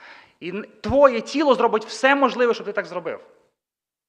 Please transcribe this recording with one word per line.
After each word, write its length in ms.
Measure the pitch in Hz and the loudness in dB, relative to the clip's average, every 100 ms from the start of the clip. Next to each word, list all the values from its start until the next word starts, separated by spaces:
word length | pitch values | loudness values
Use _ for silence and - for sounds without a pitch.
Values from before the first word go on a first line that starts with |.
| - - _ _ | -20 -20 _ _
І 80 | 165 | -12
н-, 180 | 190 - - | -10 -12 -12
твоє 400 | 214 269 277 233 | 0 4 4 4
тіло 340 | 220 277 294 | -4 -2 2
зробить 300 | 240 233 214 | 4 2 0
все 300 | - - 262 | -4 -2 2
можливе, 400 | 277 262 208 240 | 2 0 0 0
щоб 120 | - - | 0 -4
ти 60 | |
так 140 | 208 170 | -8 -8
зробив. 340 | 175 165 101 - _ _ _ _ _ _ _ | -8 -10 -12 -16 _ _ _ _ _ _ _